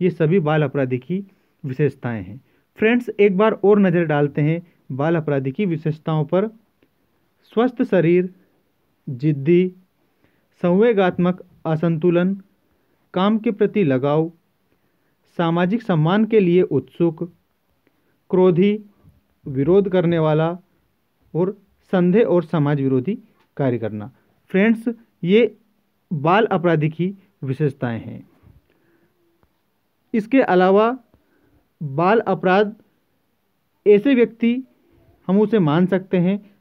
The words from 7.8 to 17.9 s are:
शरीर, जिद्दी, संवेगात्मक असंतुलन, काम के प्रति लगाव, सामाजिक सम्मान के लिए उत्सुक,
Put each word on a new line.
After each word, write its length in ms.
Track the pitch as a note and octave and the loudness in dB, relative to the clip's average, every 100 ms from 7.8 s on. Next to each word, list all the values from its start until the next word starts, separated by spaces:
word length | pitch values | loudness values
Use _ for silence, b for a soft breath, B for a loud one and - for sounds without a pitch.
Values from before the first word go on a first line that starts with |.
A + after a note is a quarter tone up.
शरीर, 520 | B3+ F#3 D#3+ F3+ F#3 - _ _ _ _ _ _ - | 0 2 2 2 0 -8 _ _ _ _ _ _ -14
जिद्दी, 640 | B2 D3+ C#3 C#3 F3 F#3 - _ _ _ _ _ _ _ _ | -6 -4 -2 2 2 2 -4 _ _ _ _ _ _ _ _
संवेगात्मक 800 | F3 F#3 A#3+ G3+ F3+ F3 F3 F3+ - _ D#3+ | 0 2 2 2 0 0 -2 -2 -10 _ -6
असंतुलन, 680 | D#3 E3+ D#3+ F3 E3+ F3+ G3 - _ _ _ _ _ _ | -2 -2 0 0 0 0 -4 -12 _ _ _ _ _ _
काम 240 | F3+ G3 A3 | -2 0 0
के 120 | A#3 | -2
प्रति 320 | G#3 G3+ G#3 | -2 0 0
लगाव, 460 | D#3 C3 C#3+ D3+ E3 - _ _ _ _ _ _ _ _ _ - | 0 0 0 0 -2 -8 _ _ _ _ _ _ _ _ _ -4
सामाजिक 440 | E3 E3+ F3+ A3+ | -2 0 -2 -2
सम्मान 420 | - E3 D#3+ G#3 | -2 0 2 0
के 160 | A3 A3 | 2 2
लिए 220 | F3+ F3+ | 2 2
उत्सुक, 600 | F3+ C#3 - - E3+ D#3+ F3 _ _ _ _ _ _ | 2 -2 -4 -2 -2 -4 -12 _ _ _ _ _ _